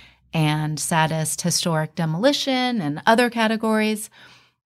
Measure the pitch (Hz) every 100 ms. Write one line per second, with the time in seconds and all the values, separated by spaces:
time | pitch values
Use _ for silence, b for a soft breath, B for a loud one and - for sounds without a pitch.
0 | b b _ 165 156 151 151 151 - 165
1 | 156 160 156 - 175 170 175 156 156 -
2 | 160 165 254 285 - 254 247 240 147 147
3 | - 226 240 233 220 226 220 220 214 214
4 | - b b b b b